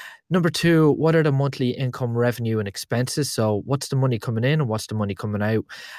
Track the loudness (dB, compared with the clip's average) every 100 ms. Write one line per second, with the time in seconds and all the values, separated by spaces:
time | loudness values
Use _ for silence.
0 | -18 -18 -4 0 0 2 4 6 6 4
1 | 4 4 4 2 0 0 -2 0 -4 -4
2 | -4 0 0 0 -2 -2 -2 -6 -6 -2
3 | -2 -2 -4 0 0 0 0 -4 -2 0
4 | 0 0 -2 0 2 2 0 -2 -4 -4
5 | -2 -4 -4 -2 0 0 -2 -12 -18